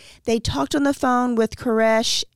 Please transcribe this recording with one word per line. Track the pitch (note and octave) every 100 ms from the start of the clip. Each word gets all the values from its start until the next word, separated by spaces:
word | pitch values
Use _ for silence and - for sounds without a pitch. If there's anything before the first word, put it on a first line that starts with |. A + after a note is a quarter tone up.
| - - -
They | A3+
talked | - C#4 D4 D4
on |
the | C#4
phone | C#4+ C4 B3 B3 A3+
with | A3 -
Koresh | B3 A3 A3 A3 A3+ - -